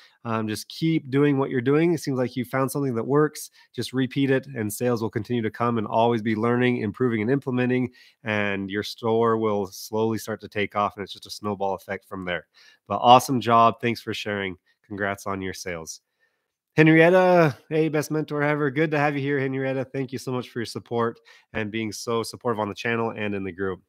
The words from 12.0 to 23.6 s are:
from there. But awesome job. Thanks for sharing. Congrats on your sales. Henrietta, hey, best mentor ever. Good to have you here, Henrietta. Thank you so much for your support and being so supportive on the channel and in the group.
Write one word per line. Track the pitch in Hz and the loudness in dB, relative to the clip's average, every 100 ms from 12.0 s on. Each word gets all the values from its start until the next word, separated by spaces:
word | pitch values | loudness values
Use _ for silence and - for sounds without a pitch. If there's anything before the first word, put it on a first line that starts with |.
| - | -10
from | 95 | -10
there. | 90 85 - _ - _ - | -6 -6 -8 _ -20 _ -6
But | 101 | 2
awesome | 123 123 - 127 | 8 8 6 -2
job. | 110 117 117 - | 4 6 6 2
Thanks | 120 110 | -4 -4
for | - | -8
sharing. | 104 107 101 98 87 _ _ | -8 -6 -4 -6 -8 _ _
Congrats | - 101 98 101 104 | -14 -6 -4 -4 -6
on | 98 | -6
your | 95 | -6
sales. | 92 92 85 80 - _ _ _ _ _ _ _ | -8 -10 -10 -10 -16 _ _ _ _ _ _ _
Henrietta, | - 156 160 165 185 180 175 156 - - | 4 8 8 8 6 6 6 4 2 -4
hey, | 156 160 | -2 0
best | 151 139 | -2 -2
mentor | 147 147 147 | -4 -2 -2
ever. | 147 147 147 | 0 0 0
Good | 127 160 | 0 0
to | 151 | 2
have | 147 | 2
you | 143 | 0
here, | 135 143 | -2 -2
Henrietta. | 135 135 135 135 | -2 -2 -2 -4
Thank | 127 139 127 | -4 -6 -6
you | 123 | -8
so | - | -6
much | 123 - | -6 -6
for | 123 | -8
your | 107 | -8
support | 113 - 117 117 117 _ - _ | -8 -4 -2 0 -2 _ -20 _
and | - 107 | -6 -4
being | 113 110 | -4 -4
so | - - 113 | -6 -4 -2
supportive | 110 - 123 107 | -4 -6 -4 -2
on | 104 | -2
the | |
channel | 98 120 117 113 | -2 -2 0 -2
and | 110 104 | -4 -4
in | 101 | -4
the | 95 | -6
group. | 87 | -6